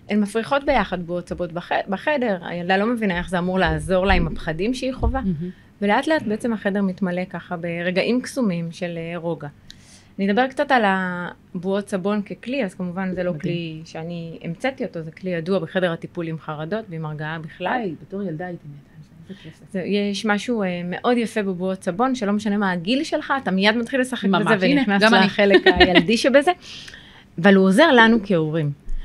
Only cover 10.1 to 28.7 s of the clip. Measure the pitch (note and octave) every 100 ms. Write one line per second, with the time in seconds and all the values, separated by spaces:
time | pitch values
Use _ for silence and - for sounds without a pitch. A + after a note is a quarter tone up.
10.1 | - G3 G#3 C4 C4 C#4+ C4 G3+ F#3+ F#3
11.1 | F3+ F3 - - F#3 F#3 G3 G3+ G3 G3
12.1 | G#3 G3+ F3+ A#3 C#4 F#3+ - F3+ F3 F#3
13.1 | F3+ F3+ D#3 F3 E3+ E3 D#3 D#3+ D#3+ E3
14.1 | E3+ E3 - E3+ E3+ C4 C4 G#3+ E3+ D#3+
15.1 | - F#3 E3+ D#3+ F#3+ D#3+ F#3+ F3+ E3 E3
16.1 | - E3 D#3+ - D3+ D#3+ G#3+ A3 D#3+ D#3
17.1 | D3+ D#3 E3 D#3 - F3+ B3 G#3 C#3 -
18.1 | F#3+ G3 D#3 F3+ E3+ D3 C#3+ - D#3 D3+
19.1 | - E3 F#3+ D#3+ - - F#3+ F3 G3+ G3+
20.1 | G3 A3 G#3 - A#3 F#3 F3 F3 F3+ A#3+
21.1 | A#3+ A3 A3 G3 F3 F#3 F#3+ G3+ F3+ C4
22.1 | B3+ G3+ G#3 G#3+ G#3 G3 F3+ E3+ C4 D#4+
23.1 | D#4 D4+ C#4 F#3 F#3+ G#3 A#3 A#3 C4+ B3+
24.1 | B3 G3 F#3+ G#3 G#3+ G#3+ C#4+ A3+ G3 G#3+
25.1 | A#3 F#3+ - G3+ F#3+ F#4 F4+ D#4 G#3+ E3+
26.1 | A3+ C#4+ C4+ D4 F4+ - - - - -
27.1 | - - - G3 G3 F#3+ G3 E4 B3 A3+
28.1 | A#3 F#3+ F3 D#3 E3 D3